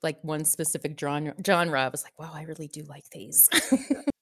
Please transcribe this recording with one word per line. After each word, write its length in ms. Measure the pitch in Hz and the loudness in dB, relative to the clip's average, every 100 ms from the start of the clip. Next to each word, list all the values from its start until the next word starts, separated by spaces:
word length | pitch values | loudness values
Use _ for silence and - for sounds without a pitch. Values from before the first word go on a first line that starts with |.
like, 200 | 160 151 | -4 -4
one 180 | 156 151 156 | -4 -2 0
specific 520 | - 156 156 - 151 | 0 -2 -2 -6 -4
genre, 360 | 147 147 151 - | -2 -2 -4 -4
genre, 380 | 190 175 170 135 | 2 4 4 2
I 60 | 131 | 0
was 140 | 143 | -2
like, 160 | - - | -10 -12
"Wow, 140 | 160 | -14
I 120 | 156 | -12
really 240 | 160 160 151 | -10 -10 -12
do 140 | 151 | -12
like 200 | 147 143 - | -14 -16 -18
these." 360 | - 202 - - | -16 -2 4 6
<laughs> 560 | 339 - 269 - 269 - - | 6 4 2 2 -2 -2 -6